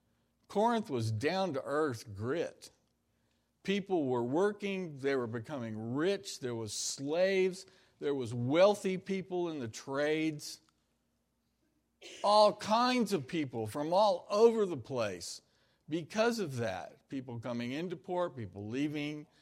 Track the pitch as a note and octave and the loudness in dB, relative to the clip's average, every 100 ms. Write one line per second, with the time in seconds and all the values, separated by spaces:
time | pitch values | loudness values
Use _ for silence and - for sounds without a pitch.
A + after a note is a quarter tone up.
0 | _ _ _ _ - G3+ A3+ A#3 G#3 B2+ | _ _ _ _ -6 0 2 2 -2 -2
1 | A2 G#2+ C#3+ F#3 F#3+ C3+ - D3 D#3 A2+ | -2 0 0 0 -2 -2 -2 0 0 -2
2 | - G2 A#2 E3 C#3+ - - _ _ _ | -10 -8 -4 -2 -4 -8 -20 _ _ _
3 | _ _ _ _ _ _ - G3+ G3 F3+ | _ _ _ _ _ _ -2 -2 0 0
4 | C3+ B2 A#2+ D3+ G3+ G#3 G3+ F#3+ F3 C#3+ | 2 2 2 2 2 0 -4 -4 -6 -4
5 | C3+ C3+ A#2+ A#2+ A2+ C#3+ A2+ G#2+ A2+ C3 | 0 0 0 -4 -6 -8 -6 -6 -4 0
6 | F3 G3 - - B2 A#2 A2 - - - | 0 0 -4 -8 -6 -4 -6 -6 -6 -6
7 | C#3 D#3+ F#3+ F#3+ F#3 F3+ - - _ - | -2 2 2 4 2 0 -12 -20 _ -6
8 | D3 C#3 A#2 A#2+ B2 D#3 G3 G3+ G3 F#3 | -2 -2 -2 -2 2 8 8 6 0 -2
9 | - F#3+ - F3 F3 D3+ A#2 - - C3+ | -2 -4 -4 -4 -2 -4 -6 -8 -6 0
10 | D3 D#3 D#3+ D3+ - - _ _ _ _ | 2 2 0 -2 -10 -14 _ _ _ _
11 | _ _ _ _ _ _ _ _ _ _ | _ _ _ _ _ _ _ _ _ _
12 | - - G3+ G#3 G#3 - - A3 B3 B3 | -20 -2 4 8 8 4 2 2 4 2
13 | G3+ F#3+ B2+ E3+ C#3 A#2 G#2+ D3 D3+ F3+ | 2 0 -2 -2 -2 -4 -4 -4 2 4
14 | G#3+ F3 - G#3 A#3 A3 G3 D3+ - C3 | 4 2 0 6 6 6 0 -2 -6 -2
15 | G#2+ F2+ - - _ _ _ _ - E3 | -2 -4 -10 -14 _ _ _ _ -8 -6
16 | D3+ G#3+ A#3 A#3 E3+ B2+ A2+ F#2 D2+ - | -4 0 0 0 -4 -2 -2 -4 -8 -16
17 | - C#3 B2+ A#2 B2 A#2+ A#2+ C#3 F3+ E3+ | -12 -10 -8 -8 -6 -4 -4 -4 -6 -8
18 | - F3+ F3 C3+ G2+ F#2+ G#2 B2+ D3+ D3+ | -6 -2 -2 -4 -10 -10 -6 -2 -2 -2
19 | D3 D3+ D3 _ | -6 -8 -14 _